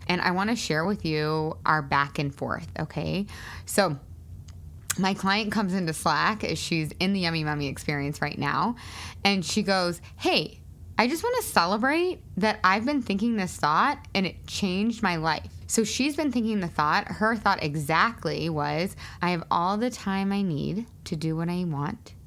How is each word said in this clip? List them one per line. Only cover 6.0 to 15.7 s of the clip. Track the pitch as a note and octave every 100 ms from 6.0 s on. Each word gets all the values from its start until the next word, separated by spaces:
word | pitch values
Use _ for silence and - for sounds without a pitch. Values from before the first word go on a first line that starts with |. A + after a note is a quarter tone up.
| F3 D3+ E3 G#3+
as | - D#3
she's | - E3 D#3 -
in | F#3
the | G3
Yummy | E3+ E3
Mummy | D3+ D3 C#3+
experience | - - D3 C#3+ D3
right | D3 -
now, | C#3 C#3+ F#3 A#3+ - - - -
and | G3 G3
she | E3 -
goes, | F#3+ F#3+ F3 E3+ - -
"Hey, | F4 C#4+ D3+ - - - - -
I | A#3+
just | D#4+
wanna | A#4 B4
celebrate | - - E3+ G#3 B3+ D#4+ F4+ E4 - -
that | G#3+ G#3
I've | F#3 G3
been | A#3 D4
thinking | A#3 G3 A#3 A3
this | F3+ -
thought | D3 D#3+ A#3+ C#4+ -
and | G3 F#3
it | - -
changed | - G3 F#3 A3 A3
my | F#3+ E3+
life." | D#3+ D3+ - -
So | -